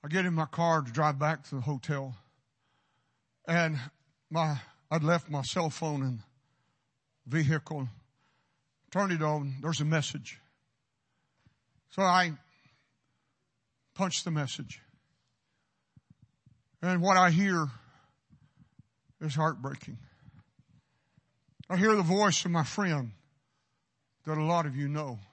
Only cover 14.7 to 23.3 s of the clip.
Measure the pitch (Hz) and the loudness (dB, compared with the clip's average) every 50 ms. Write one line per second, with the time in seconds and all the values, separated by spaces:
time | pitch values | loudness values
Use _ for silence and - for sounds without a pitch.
14.7 | - - _ _ _ _ _ _ _ _ _ _ _ _ _ _ _ _ _ _ | -16 -20 _ _ _ _ _ _ _ _ _ _ _ _ _ _ _ _ _ _
15.7 | _ _ _ _ _ - _ _ - _ _ _ _ _ _ - _ _ _ _ | _ _ _ _ _ -20 _ _ -20 _ _ _ _ _ _ -20 _ _ _ _
16.7 | _ _ - 180 185 175 170 196 190 185 185 175 165 170 202 196 185 170 156 139 | _ _ -2 0 2 2 4 6 8 8 8 8 6 6 4 4 4 2 0 0
17.7 | 117 107 - - _ _ _ _ _ _ _ _ - _ _ _ _ _ - _ | -4 -10 -20 -20 _ _ _ _ _ _ _ _ -20 _ _ _ _ _ -20 _
18.7 | _ _ - _ _ _ _ _ _ _ 160 156 135 151 160 160 147 - 123 139 | _ _ -20 _ _ _ _ _ _ _ -6 -4 0 0 0 0 0 -2 -8 -10
19.7 | 143 - - - - 113 - - _ _ _ - _ - _ _ _ _ _ _ | -10 -10 -14 -16 -16 -16 -16 -20 _ _ _ -20 _ -20 _ _ _ _ _ _
20.7 | _ _ _ _ _ _ _ _ _ _ _ _ _ _ _ _ _ _ - _ | _ _ _ _ _ _ _ _ _ _ _ _ _ _ _ _ _ _ -8 _
21.7 | 175 180 196 220 214 208 185 160 185 202 208 202 165 - - 180 170 165 147 - | 0 2 4 6 4 4 4 4 4 4 4 4 2 2 -2 0 0 0 0 -2
22.7 | - - 202 180 160 147 127 113 98 _ _ _ | -2 -2 0 0 0 -2 -4 -6 -10 _ _ _